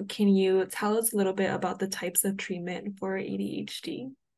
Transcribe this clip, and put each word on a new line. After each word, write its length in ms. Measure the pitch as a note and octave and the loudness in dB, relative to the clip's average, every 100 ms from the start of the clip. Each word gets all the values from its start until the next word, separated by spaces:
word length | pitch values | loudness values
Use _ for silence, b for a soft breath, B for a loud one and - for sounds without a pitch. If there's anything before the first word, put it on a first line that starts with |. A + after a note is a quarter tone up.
| G3+ | -6
can 180 | - G3+ | 2 6
you 380 | G3 F#3+ F#3+ F#3+ | 6 6 4 2
tell 320 | - G#3 A3 | 0 2 2
us 160 | A3 | 2
a 40 | G#3 | 2
little 160 | F#3+ | 2
bit 200 | G3 F#3+ | 2 0
about 260 | F3+ F3+ F3+ | 0 -2 -2
the 80 | G3 | -4
types 380 | G3 F3 F3 G3 | -2 -2 0 0
of 100 | G3 | -2
treatment 640 | - F3 F3 F3+ G#3 G3+ | -6 -6 -4 -6 -8 -6
for 160 | F#3+ F#3+ | -4 -4
A 220 | - G3 | -4 -4
D 220 | G3+ - | -4 -6
H 200 | G#3 - | -8 -8
D? 280 | - - C4 C4+ _ | -8 -8 -8 -14 _